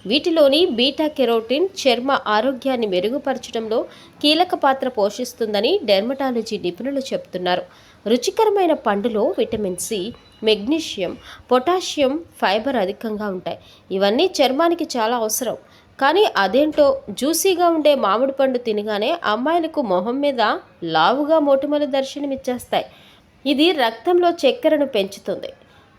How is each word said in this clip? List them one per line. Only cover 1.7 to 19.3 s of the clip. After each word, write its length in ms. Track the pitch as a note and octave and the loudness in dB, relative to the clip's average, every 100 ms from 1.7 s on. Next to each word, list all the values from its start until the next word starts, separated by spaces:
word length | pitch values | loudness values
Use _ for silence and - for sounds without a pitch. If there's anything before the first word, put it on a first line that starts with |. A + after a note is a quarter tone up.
| - | 0
చర్మ 380 | C4+ A#3 C4 C4+ G#3 | 0 0 0 0 0
ఆరోగ్యాన్ని 600 | G#3+ B3+ B3 C4+ B3 G#3+ | 0 0 -2 -2 -2 0
మెరుగుపరచడంలో 960 | F3+ G#3 C#4+ C#4+ B3+ - A3+ A3 A3+ F4 - - - | 0 -2 -4 -4 -6 -6 -8 -4 -4 -4 -12 -20 -2
కీలక 340 | C#4+ D#4+ F4+ F4+ | 2 2 2 2
పాత్ర 340 | C#4+ C4 B3+ | 2 2 -2
పోషిస్తుందని 920 | B3 G3+ A3+ B3 - A3 G#3 B3 G4+ | 0 -2 -2 -8 -6 -2 0 0 0
డెర్మటాలజీ 760 | A3+ G3 A#3 C4+ C4+ A#3 A3 G3+ | 2 2 0 -2 -2 -2 -4 -4
నిపుణులు 420 | F3 F3 B3+ C#4 | -6 -6 -6 -6
చెబుతున్నారు. 600 | C4 G3 - F3+ F3+ F3+ - - - - G#3 | -4 -8 -8 -4 -2 -2 -4 -18 -20 -6 0
రుచికరమైన 640 | A#3+ G4 G4 G#4+ G4+ F4 | 0 0 2 2 4 2
పండులో 500 | D4+ A3 G3+ A3+ G#3+ C#4 E4+ | 2 0 0 0 0 0 0
విటమిన్ 380 | - A3 G3 F3+ | -2 -2 -4 -6
సి, 380 | - G#3 G#3 - _ - | -6 -6 -6 -12 _ -4
మెగ్నీషియం, 720 | A3 G#3+ G#3+ D#4+ - G3+ E3+ - - - - | 0 0 0 -2 -4 -6 -6 -8 -16 -10 0
పొటాషియం, 680 | B3+ D4+ F4+ - D4+ C4 D#4+ E4 - | 0 2 -2 -2 0 0 -2 -8 -4
ఫైబర్ 340 | G#3 G#3+ C4 B3+ | 0 0 0 -2
అధికంగా 520 | F#3 G#3 A3+ G#3 G#3 | -2 -4 -8 -6 -6
ఉంటాయి. 300 | F#3 E3+ - - - - | -8 -8 -12 -16 -20 -6
ఇవన్నీ 380 | F#3+ G3+ B3 F#4 - | 0 2 2 0 -2
చర్మానికి 420 | C4+ C4+ E4+ E4+ | -4 0 0 0
చాలా 340 | D4+ B3 A3 B3 | -4 -4 -2 -2
అవసరం. 400 | A3 - A#3 - - - _ - | -2 -4 -6 -8 -12 -20 _ -2
కానీ 240 | C4+ F4+ G#4+ - | 2 4 2 2
అదేంటో, 640 | F#3+ B3 D4+ D4+ C#4 C4+ - | 2 2 2 4 4 2 -6
జ్యూసీగా 580 | F#3 C4+ E4 G4 E4+ F4 | -4 -2 0 2 4 2
ఉండే 260 | E4 D4+ C#4 | 4 4 4
మామిడి 360 | G#3 G#3+ C4+ | 2 2 0
పండు 260 | C4+ C4+ B3 | 0 0 0
తినగానే 600 | A#3 G#3 G#3+ G#3 A#3+ E4+ | -2 -4 -2 -2 -2 -2
అమ్మాయిలకు 580 | - | -2